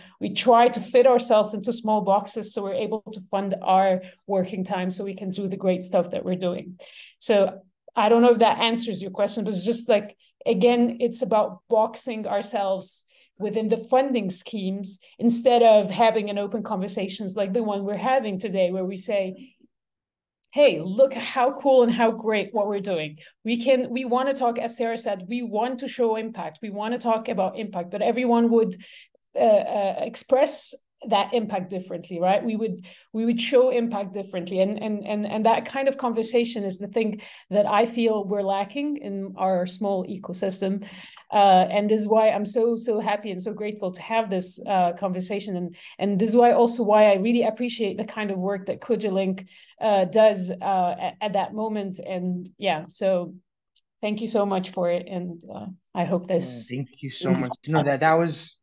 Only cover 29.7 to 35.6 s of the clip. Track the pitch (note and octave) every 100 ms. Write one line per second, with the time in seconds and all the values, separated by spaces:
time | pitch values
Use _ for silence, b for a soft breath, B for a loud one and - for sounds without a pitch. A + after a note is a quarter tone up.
29.7 | G#3 G3 - A3+ - - C4 C#4+ - -
30.7 | - _ _ B3 G3+ A#3+ B3 G#3+ G3+ F#3
31.7 | F#3 F#3 F3 F3 F3 F3+ G3+ A#3 G#3+ A3
32.7 | - B B B A3 A3+ A#3 - C4 B3+
33.7 | B3 A#3 G#3+ G3 G3+ F#3+ F#3 F3+ F#3 F#3+
34.7 | G#3+ A3 G#3 - G#3 G#3 A3 A3 A3+